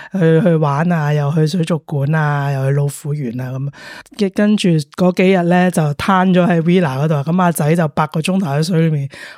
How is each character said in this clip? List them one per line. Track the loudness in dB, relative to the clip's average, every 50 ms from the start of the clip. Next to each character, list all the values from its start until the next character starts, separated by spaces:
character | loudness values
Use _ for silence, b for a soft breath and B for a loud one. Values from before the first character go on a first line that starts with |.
| B B -4 0
去， | 2 4 4 4 4
去 | 4 2
玩 | 2 2 0 0 0 0 0
啊， | 0 0 0 0 0
又 | 0 0 0 0
去 | 0 0
水 | 0 0 -2 -2
族 | -2 -2 -4
館 | -4 -6 -4 -2 -2 0 0
啊， | 0 0 0 0 -2 -2 -2
又 | -2 -2 -2 0
去 | 0
老 | 0 0 -2
虎 | -4 -6 -8 -8 -6
園 | -6 -6 -6 -6 -8
啊， | -8 -8 -8
咁。 | -8 -8 -8 B B B B B B B B -6
嘅， | -4 -4 -2 0
跟 | 0 2 2 2
住 | 2 2 2 2 0 0 _ -4
嗰 | 0 0 0 2
幾 | 2 2 2
日 | 2 2 2
咧， | 2 2 2 2 2
就 | 2 0 0 -2 -2
攤 | -4 0 0 2 2 4 4 4
咗 | 4 4
喺 | 2 2 0
villa | 2 2 2 2 2 0 -2 -2 -2
嗰 |
度， | -2 -2 -2 -2 -2
咁 | 0 0
阿 | 0 0 0
仔 | 0 0 0 2
就 | 2 0
八 | -2 0 -2 -4 -2
個 | -2 -4
鐘 | -4 -2 -2 -2
頭 | -2 -2
喺 | -2 -2 -2
水 | 0 0 0
裏 | 0 0
面， | 0 -2 -4 -6 B B B B B